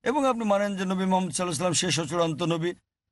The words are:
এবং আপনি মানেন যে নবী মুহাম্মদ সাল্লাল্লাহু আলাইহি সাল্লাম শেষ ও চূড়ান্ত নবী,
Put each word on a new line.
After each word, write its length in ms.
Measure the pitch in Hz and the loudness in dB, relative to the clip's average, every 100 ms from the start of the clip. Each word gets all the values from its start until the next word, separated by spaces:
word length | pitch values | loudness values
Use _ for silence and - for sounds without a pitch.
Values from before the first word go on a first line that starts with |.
এবং 240 | - 294 269 | -2 0 0
আপনি 180 | 233 | 0
মানেন 320 | 220 196 208 190 | 2 2 0 -2
যে 80 | |
নবী 200 | 190 190 | -2 0
মুহাম্মদ 280 | 190 185 185 | 2 2 0
সাল্লাল্লাহু 340 | - 180 143 180 | -2 -2 -2 0
আলাইহি 80 | |
সাল্লাম 0 | |
শেষ 240 | 165 180 139 | 0 0 0
ও 80 | 156 | 0
চূড়ান্ত 360 | 170 165 147 | 0 0 0
নবী, 300 | 165 165 175 175 _ _ _ | 0 0 -2 -6 _ _ _